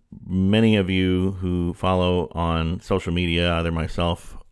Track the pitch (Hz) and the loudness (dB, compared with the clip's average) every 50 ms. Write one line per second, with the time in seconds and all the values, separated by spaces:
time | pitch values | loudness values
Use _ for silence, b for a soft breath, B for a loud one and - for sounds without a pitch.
0 | - _ - - - - 90 95 95 95 104 110 113 110 107 104 95 90 95 92 | -20 _ -20 -16 -8 -4 0 0 2 4 4 4 4 4 4 4 2 2 2 2
1 | 92 92 92 90 92 95 98 92 92 90 90 90 87 87 82 - - 92 92 90 | 2 2 2 2 0 0 -2 -4 -4 -2 -2 -2 -2 -2 -4 -2 0 0 2 2
2 | 90 90 90 90 85 - - 76 85 85 82 82 80 80 87 - - - 101 92 | 2 2 2 0 -2 -2 -4 -4 -2 0 0 0 0 -2 -4 -4 -4 -2 -2 -2
3 | - 92 85 87 90 85 85 85 87 87 85 82 82 82 82 82 80 - - - | -2 -2 -2 0 0 0 0 2 2 2 0 0 -2 -2 -2 -2 -4 -4 -2 -2
4 | 87 85 85 - - - - - - - | -2 -2 -2 -4 -8 -12 -16 -16 -18 -20